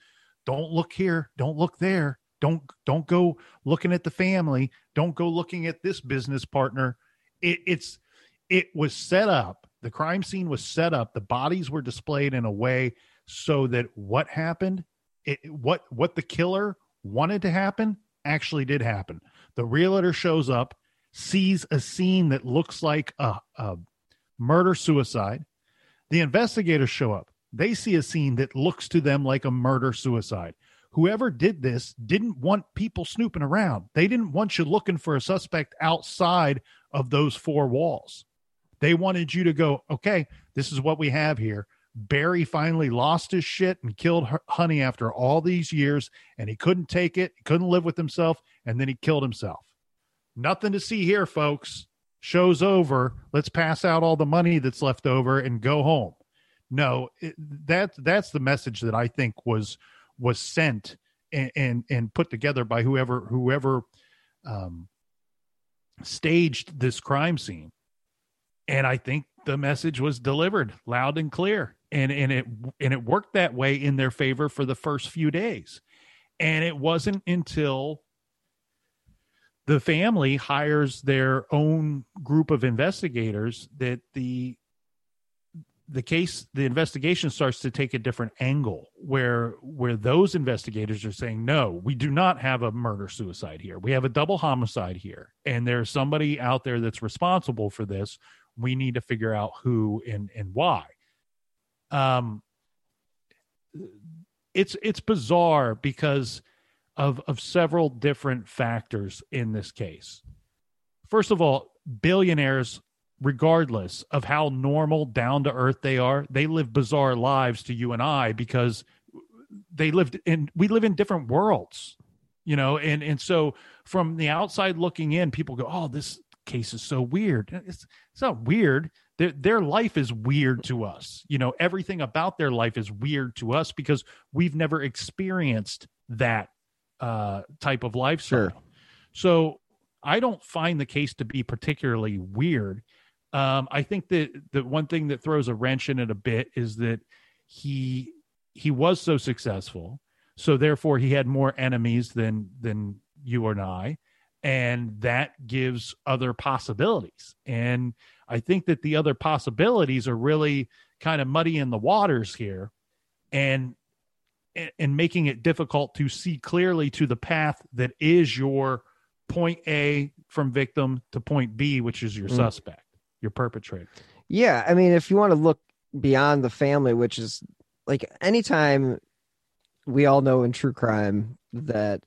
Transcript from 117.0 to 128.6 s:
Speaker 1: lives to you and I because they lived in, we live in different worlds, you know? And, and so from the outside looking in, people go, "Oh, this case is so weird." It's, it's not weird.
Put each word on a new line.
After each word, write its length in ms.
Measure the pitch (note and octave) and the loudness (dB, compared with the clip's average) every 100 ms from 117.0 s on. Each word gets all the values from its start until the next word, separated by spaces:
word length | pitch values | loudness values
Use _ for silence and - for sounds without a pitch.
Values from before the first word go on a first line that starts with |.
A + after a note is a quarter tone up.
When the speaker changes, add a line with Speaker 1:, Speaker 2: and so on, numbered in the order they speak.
| C#3 B2 | 2 2
Speaker 1:
lives 480 | B2 C3+ B2+ A2+ | 2 2 2 -2
to 100 | - | -6
you 200 | A#2+ A#2+ | -4 -4
and 100 | A#2 | -2
I 300 | C3+ C#3+ A#2+ | 0 0 0
because 500 | A2 A#2+ B2+ A#2+ A2 - _ _ - - _ - - - | -2 -2 0 2 0 -10 _ _ -20 -20 _ -20 -20 -12
they 180 | D#3 D#3 | -2 0
lived 280 | E3+ D#3 F#3+ - | 2 2 0 -2
in, 240 | E3 D3 E3+ | 0 0 0
we 120 | G3 | 2
live 160 | A3+ | 4
in 120 | A3 F3+ | 4 2
different 340 | G3+ F3+ A#2+ | 0 -2 0
worlds, 640 | C3+ G#3 D3+ E2+ - - - _ _ _ _ | 2 4 2 -2 -14 -18 -20 _ _ _ _
you 140 | - D3 | -2 2
know? 200 | C3+ D3 | 2 2
And, 240 | D#3 D3 | 0 0
and 200 | D3+ D3 | -2 -4
so 320 | - F3 D3+ - - - - | 0 2 2 -2 -14 -20 -4
from 320 | F#3+ E3 E3 | -2 0 0
the 100 | D3+ | 0
outside 500 | D#3 G3 - F#3+ E3+ | 0 -2 0 0 0
looking 360 | F3 - D#3+ | -2 -2 0
in, 180 | D#3+ E3+ | 2 2
people 240 | C3 D#3+ B2 | 0 -4 -6
go, 140 | B2 | -6
"Oh, 160 | F3 D#3+ | -4 -6
this 320 | B2+ - - _ _ - | -6 -10 -12 _ _ -10
case 280 | B2 A2+ | -8 -6
is 80 | A2+ | -10
so 200 | - C3+ | -4 -2
weird." 480 | B2 E3 G#3+ B2+ G2+ F3+ F#3 | 0 0 0 0 -2 -10 -14
It's, 220 | F3 - _ _ | -18 -20 _ _
it's 100 | - | -4
not 200 | C4 B2+ | -4 -2
weird. 500 | A2+ G3+ | 0 4